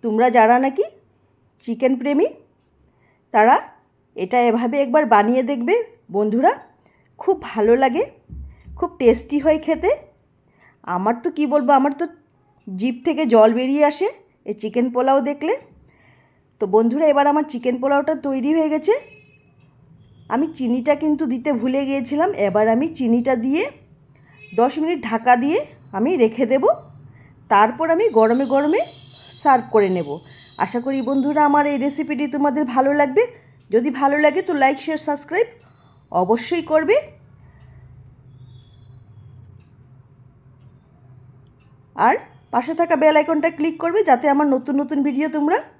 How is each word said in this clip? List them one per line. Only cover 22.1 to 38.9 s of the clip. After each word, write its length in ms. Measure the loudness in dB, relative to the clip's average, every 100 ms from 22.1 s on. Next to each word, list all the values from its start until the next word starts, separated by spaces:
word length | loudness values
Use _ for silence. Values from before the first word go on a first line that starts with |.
| -2 -2 0 0
এবার 200 | 2 2
আমি 120 | 2 -2 -4
চিনিটা 360 | 0 0 0 -2
দিয়ে 180 | -2 -2 -4 -8 _ _ _ _ _ _ -12
দশ 200 | -2 0 0
মিনিট 160 | -4 -4 -4
ঢাকা 220 | -4 2 2
দিয়ে 220 | 2 -2 -4 -14 -12
আমি 180 | -4 -2 2
রেখে 280 | 0 0 0
দেব। 180 | 2 2 0 -4 -20 -20 -20 -20 -20 0
তারপর 360 | 4 4 2 -2
আমি 100 | 0 2 2
গরমে 280 | 2 2 0
গরমে 260 | 0 0 0 -2 -10 -20 -20 -20 -6
সার্ভ 220 | 2 2 2
করে 140 | 0 2 -2
নেব। 120 | -4 -10 -14 -20 -20 -8
আশা 140 | -6 -4
করি 180 | -4 -4 -2
বন্ধুরা, 320 | -2 0 2 2
আমার 140 | 2 0
এই 120 | 0
রেসিপিটি 400 | -2 -4 -6 -4 -4
তোমাদের 280 | 0 0 0 -2
ভালো 160 | 0 0 2
লাগবে। 220 | 2 2 0 -4 -20 _ _
যদি 180 | 0 0 -2
ভালো 160 | 0 2
লাগে, 160 | 2 0 -4
তো 40 | 0
লাইক, 160 | 0 0
শেয়ার, 160 | -6 -6 -4
সাবস্ক্রাইব 420 | -8 -6 -4 -4 -6 _ _ _ _ _
অবশ্যই 520 | -4 0 0 -2 -6 0
করবে। 240 | 0 2 0 -2 -20 _ _ -20 -20 -20 -20 -20 -20 -20 -20 -20 -20 -20 -20 -20 -20 -20